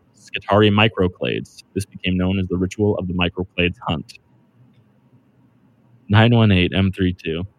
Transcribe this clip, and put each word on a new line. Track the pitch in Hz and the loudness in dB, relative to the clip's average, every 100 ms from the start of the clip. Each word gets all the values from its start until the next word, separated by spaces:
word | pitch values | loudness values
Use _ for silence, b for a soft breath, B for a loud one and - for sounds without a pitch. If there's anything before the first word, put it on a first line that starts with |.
| _ _ | _ _
Skitarii | - 95 - 101 107 | -16 -12 0 4 4
microclades. | 104 110 - 90 - 64 53 - - _ 95 | 4 2 2 -2 -2 -6 -6 -10 -18 _ -8
This | - | -8
became | - 92 92 | -8 -4 -2
known | 92 98 | -2 -2
as | 90 | -2
the | 90 | -4
Ritual | 92 - 104 - | -4 -2 -2 -2
of | 90 | -4
the | |
Microclades | 90 90 - 90 - 90 - - | -4 -4 -4 -8 -4 -4 -4 -8
Hunt. | 78 - - _ _ _ _ _ _ _ _ _ _ _ _ _ _ _ _ _ _ - | -8 -10 -20 _ _ _ _ _ _ _ _ _ _ _ _ _ _ _ _ _ _ 0
Nine | 104 113 117 | 2 4 4
one | 110 | 4
eight | 92 90 | 4 2
M | 85 98 | 0 -2
three | 92 92 | 0 -2
two. | 87 82 80 98 | -2 -8 -8 -10